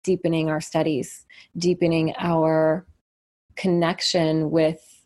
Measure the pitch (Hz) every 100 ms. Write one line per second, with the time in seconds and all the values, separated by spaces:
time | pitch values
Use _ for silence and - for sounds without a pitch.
0 | - 180 170 165 156 156 - 160 160 143
1 | - - _ - - - 175 180 170 165
2 | 160 - 175 165 160 160 160 156 - _
3 | _ _ _ _ _ - 190 175 165 180
4 | - 180 160 160 151 160 156 160 - -